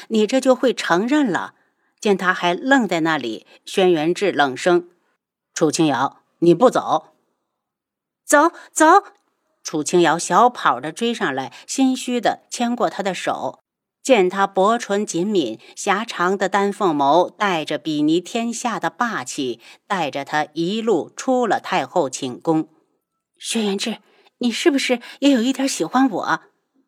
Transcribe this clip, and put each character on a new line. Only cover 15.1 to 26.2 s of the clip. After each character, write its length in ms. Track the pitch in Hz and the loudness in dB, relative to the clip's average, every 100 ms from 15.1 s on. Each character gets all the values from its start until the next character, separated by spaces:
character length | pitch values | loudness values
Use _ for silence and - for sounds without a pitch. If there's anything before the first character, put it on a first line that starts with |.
| 165 196 | -4 -2
抿， 320 | 202 120 113 - - | -2 -2 -6 -16 -6
狭 300 | - 196 226 | -2 -2 -4
长 320 | - 180 196 | -4 -2 0
的 100 | 190 | 0
丹 240 | 202 202 | 0 0
凤 240 | 196 196 147 | 0 0 2
眸 340 | 139 160 170 | 4 4 2
带 360 | - 202 170 151 | -2 -2 -2 -4
着 120 | 151 | -6
睥 240 | 160 147 | -4 0
睨 220 | 151 170 | 0 0
天 300 | 180 233 233 | -2 -6 -6
下 260 | 233 240 190 | -6 -6 -4
的 100 | 165 | -6
霸 360 | - 240 175 127 | -4 -6 -6 -8
气， 340 | - 131 117 - - - | -8 -6 -8 -14 -16 -6
带 240 | 196 147 | -2 -2
着 140 | 143 | -4
他 240 | 139 151 147 | -4 -2 -2
一 280 | 160 170 220 | -4 -4 -2
路 300 | 226 175 123 - | 0 0 -2 -8
出 280 | - 254 233 | -2 0 0
了 140 | 127 | -2
太 260 | - 185 135 | -2 -4 -2
后 240 | 180 139 | -2 -2
寝 300 | - 135 110 | -4 -8 -6
宫。 300 | - 160 156 _ _ _ _ _ _ _ | -2 0 -2 _ _ _ _ _ _ _
“轩 280 | - 226 208 | -6 -4 -2
辕 100 | 196 | -4
志， 220 | 233 202 _ _ _ - | -6 -10 _ _ _ -6
你 120 | 247 | -4
是 220 | 214 339 | 0 0
不 80 | 277 | 0
是 220 | - 240 - - | 0 -4 -6 0
也 120 | 277 | 2
有 100 | 262 | 4
一 100 | 240 | 2
点 160 | 269 269 | -2 -2
喜 160 | - | -4
欢 260 | 226 254 269 | -2 2 2
我？” 320 | 170 | 0